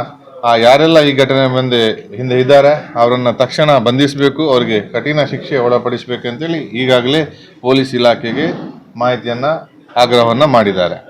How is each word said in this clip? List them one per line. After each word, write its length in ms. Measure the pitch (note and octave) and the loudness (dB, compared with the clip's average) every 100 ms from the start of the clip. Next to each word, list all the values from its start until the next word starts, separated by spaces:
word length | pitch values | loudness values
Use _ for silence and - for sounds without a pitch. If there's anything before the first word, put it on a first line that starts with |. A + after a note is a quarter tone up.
| - - - - | 0 -12 -20 -6
ಆ 120 | A#2+ A#2 | 0 4
ಯಾರೆಲ್ಲ 440 | A#2 C#3+ D#3+ D#3+ | 4 4 6 4
ಈ 160 | D3 C3+ | 4 2
ಘಟನೆ 300 | C3 C3+ C3 | 0 2 0
ಮುಂದೆ 440 | B2+ B2+ A#2+ A2+ - - G#2 | 0 0 0 0 -2 -12 -10
ಹಿಂದೆ 240 | B2+ B2+ | -2 0
ಇದ್ದಾರೆ 520 | B2+ C#3 C#3+ D3 - A#2+ | 4 4 4 0 -4 0
ಅವರನ್ನ 340 | A#2+ B2 B2 | 0 2 -2
ತಕ್ಷಣ 480 | G#2+ B2+ - D3+ C3+ | -2 -4 0 2 2
ಬಂಧಿಸಬೇಕು, 720 | A2+ B2+ C#3+ C#3+ C#3 C3+ D#3 | 2 0 0 0 -2 0 0
ಅವರಿಗೆ 300 | B2+ A#2 C#3 | 0 2 -2
ಕಠಿಣ 380 | C3 A#2+ C#3 D3+ C3+ | -2 -6 -4 -2 -2
ಶಿಕ್ಷೆ 280 | C#3 - C#3 | -6 -6 -2
ಒಳಪಡಿಸಬೇಕು 680 | A#2+ A#2+ A#2 A#2+ B2 A#2 B2 | 0 0 -2 -8 -8 -8 -8
ಅಂತೇಳಿ 300 | A#2+ E3 E3 | -8 -8 -6
ಈಗಾಗಲೇ 680 | G2+ A2+ B2+ B2+ B2 D#3 D3 - - - | -6 -6 0 2 2 -2 -4 -10 -20 -8
ಪೊಲೀಸ್ 340 | B2 C3+ C3 | 0 0 0
ಇಲಾಖೆಗೆ 580 | B2 A#2+ A2 A#2 B2 E3 D3+ - - _ A2+ | 0 0 0 -4 -4 -4 -6 -12 -18 _ -6
ಮಾಹಿತಿಯನ್ನ, 480 | B2 A#2+ A#2+ A#2+ C#3 D#3+ - _ _ A#2 | -4 -4 -6 -6 -4 -4 -8 _ _ 0
ಆಗ್ರಹವನ್ನ 480 | B2 A#2 A#2 A#2 | 2 2 2 2
ಮಾಡಿದ್ದಾರೆ. 500 | D3+ B2 G2+ F#2 F2 F2 - | 2 4 2 0 -2 -4 -14